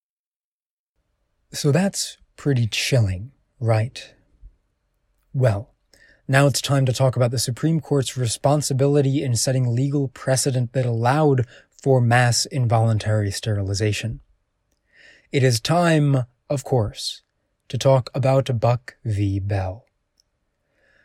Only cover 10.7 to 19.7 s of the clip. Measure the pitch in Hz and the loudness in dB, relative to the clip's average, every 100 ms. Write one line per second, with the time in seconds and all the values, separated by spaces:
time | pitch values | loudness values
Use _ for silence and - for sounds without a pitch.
10.7 | 135 120 113 120 147 151 131 117 - _ | -2 -2 0 2 4 4 2 0 -8 _
11.7 | _ 139 131 117 123 123 117 - 147 117 | _ 2 2 4 4 4 0 -2 -2 2
12.7 | 113 113 107 107 107 101 - 113 101 98 | 2 2 0 0 0 -2 -4 -4 -4 -4
13.7 | 98 107 104 110 127 _ _ _ _ _ | -2 -2 -2 -6 -10 _ _ _ _ _
14.7 | _ _ _ - _ - 143 131 117 - | _ _ _ -20 _ -6 0 2 0 0
15.7 | 175 170 156 143 135 120 _ - 147 - | 2 4 4 2 2 -2 _ -8 -6 -2
16.7 | 127 107 - - - _ _ _ _ - | -2 -2 -6 -12 -12 _ _ _ _ -10
17.7 | 117 135 135 - 131 131 135 131 117 120 | -2 2 2 2 -2 2 2 0 0 0
18.7 | 120 - - 113 101 101 98 98 101 92 | -2 -6 -12 -4 -2 0 -2 -2 -4 -4